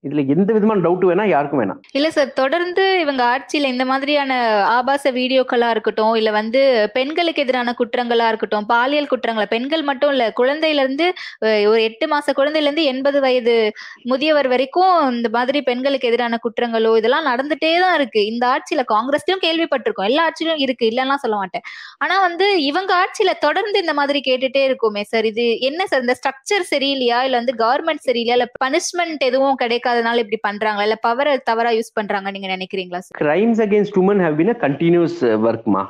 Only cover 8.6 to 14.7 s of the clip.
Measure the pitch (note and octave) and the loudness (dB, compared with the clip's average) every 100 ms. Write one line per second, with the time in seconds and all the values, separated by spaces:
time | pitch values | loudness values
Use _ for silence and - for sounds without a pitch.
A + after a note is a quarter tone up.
8.6 | G#3 A#3 B3+ D4 C#4+ A#3+ - A3+ G#3 A3+ | 0 0 2 0 -2 -2 -2 -2 -2 -2
9.6 | C4 D#4+ C#4+ C4+ D4 C#4 A3+ G#3 B3+ D4+ | -2 -2 -2 0 0 2 0 0 0 0
10.6 | D#4+ D4 C4 C#4 F4 F4+ - - A3 G#3+ | 0 0 0 0 -2 -2 -14 -4 0 2
11.6 | G#3 A3+ A3 A3+ D#4+ D4 D4 C#4 C#4 D#4 | 4 4 0 -2 -2 -2 0 0 0 2
12.6 | D4 D4 D4+ B3+ C#4 C#4 C4 B3+ A#3+ A#3 | 0 0 -2 0 0 2 2 2 2 2
13.6 | G#3+ - - - A#3+ C4 D#4 D4+ C4 B3 | 0 -4 -20 -12 -4 -2 2 2 2 0
14.6 | C4+ | 0